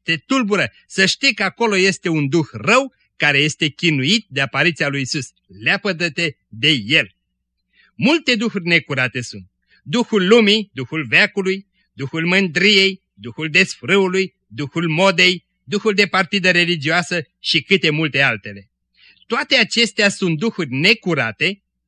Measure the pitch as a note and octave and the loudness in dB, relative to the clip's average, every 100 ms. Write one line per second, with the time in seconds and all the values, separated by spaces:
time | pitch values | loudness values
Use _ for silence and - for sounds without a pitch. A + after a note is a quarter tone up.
0 | - D#3+ - C4 G#3 G3+ B2+ - - - | -6 -6 0 0 2 0 -2 -6 -8 -2
1 | - - C#4 A3+ F#3+ - A#3 G3 F#3+ - | -2 0 -2 -2 -4 -2 0 2 0 0
2 | F3+ D#3+ C#3+ E3 C#3+ A2 B2 A#3+ C#4 _ | -2 -2 0 0 -2 -4 0 0 0 _
3 | _ - D3+ C#3+ D3+ - D#3 - E3+ C#3+ | _ -2 0 2 0 -2 -6 -2 0 2
4 | C3+ A3 - C3 C3+ C3+ E3 D3 D3 C#3 | 2 0 -2 -4 -2 0 0 0 -2 -4
5 | C3 D#3 A#2+ _ _ F#2+ B2 G3 G3+ E3 | -4 -6 -8 _ _ -8 -2 -2 -2 -4
6 | F3 D#3 E3+ - _ A2 C#3+ C#3+ G#2 D#3 | -4 -4 -6 -8 _ -4 -2 -2 0 0
7 | G#2 _ _ _ _ _ _ _ _ - | -2 _ _ _ _ _ _ _ _ -2
8 | A#3+ D#4+ C4 A#3 A3+ G3 E3+ E3+ - C3+ | 0 2 0 0 -2 -4 0 0 0 -4
9 | B2+ B2+ A#2 G#2 F#2 _ _ _ - A#3 | -4 -4 -10 -14 -20 _ _ _ -4 -2
10 | A#3 G#3+ F3+ A#3 G#3 G#3+ G3+ B2 B2+ D#3+ | 2 2 6 6 6 2 -2 -10 -8 -8
11 | B2 D3+ G3+ - F#3 G3 - _ _ - | 0 2 2 0 -4 -4 -8 _ _ -12
12 | C3+ E3 E3+ F#3+ F#3+ D3+ G3 G3 G3 F#3+ | -8 -4 0 2 2 2 4 4 2 -2
13 | _ - A#2 C3 D#3 E3 F#3+ - - G3 | _ -18 -14 -10 0 0 0 -2 0 2
14 | F#3+ F#3 F#3+ _ _ G#2+ C#3+ E3 E3+ D#3 | 2 0 -4 _ _ -10 -6 -4 -2 2
15 | G3 F3+ F#3 F3+ _ _ - G3+ A3 G3 | 2 4 2 2 _ _ -6 -2 -2 -2
16 | G3+ F#3 F#3 G3+ F#3 F3 E3+ E3+ C#3+ E3+ | -2 -2 0 0 2 2 0 -2 0 -2
17 | E3+ F3 - _ - D#3+ - G3 E3 D3+ | -2 -6 -8 _ -4 -2 0 0 0 0
18 | D#3+ C3+ C3+ A2 G#2+ G2+ - _ _ _ | 0 0 0 -2 -8 -18 -20 _ _ _
19 | _ _ - A#3+ D4 C4 A3 A3 A#3 - | _ _ -8 -6 0 0 2 0 0 0
20 | G3+ - F#3 D#3 A3 - D3 C3 F3+ A3+ | 0 0 -2 0 -2 -4 -6 -2 0 -2
21 | F3+ D3+ A2+ - E3 G3+ _ _ | -4 -2 -4 -2 -4 -4 _ _